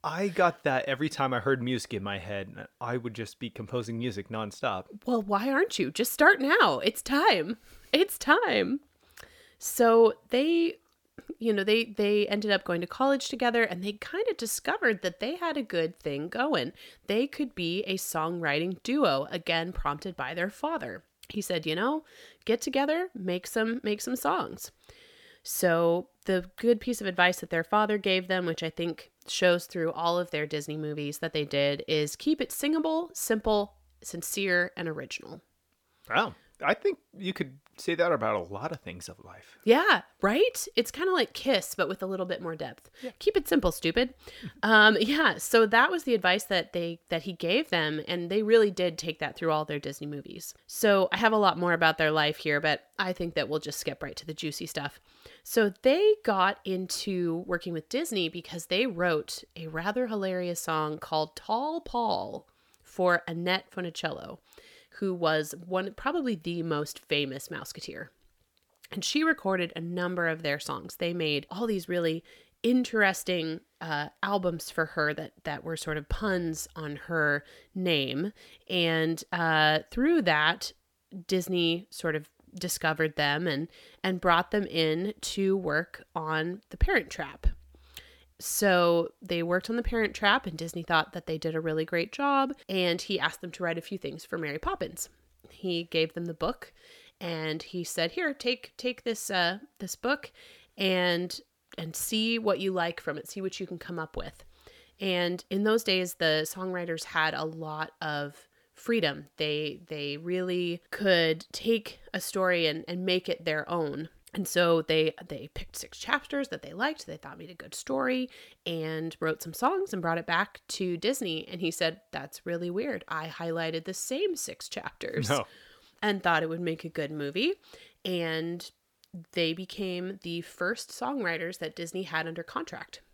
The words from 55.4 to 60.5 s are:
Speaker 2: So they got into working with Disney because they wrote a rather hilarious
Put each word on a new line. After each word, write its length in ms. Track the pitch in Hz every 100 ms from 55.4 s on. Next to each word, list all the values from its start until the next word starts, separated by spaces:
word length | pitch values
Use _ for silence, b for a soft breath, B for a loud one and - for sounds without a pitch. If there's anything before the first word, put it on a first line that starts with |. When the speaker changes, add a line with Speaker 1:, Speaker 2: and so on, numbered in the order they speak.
Speaker 2:
So 300 | - - 208 185
they 340 | 262 311 427 427
got 360 | - 190 185 208
into 800 | - 185 185 - - 185 175 165 180
working 280 | 175 180
with 160 | 170 -
Disney 400 | 247 330 208 165
because 380 | 175 - 175 -
they 200 | 185 254
wrote 560 | 170 180 156 - - - -
a 100 | 160
rather 400 | 156 180 220 247
hilarious 540 | 214 190 180 180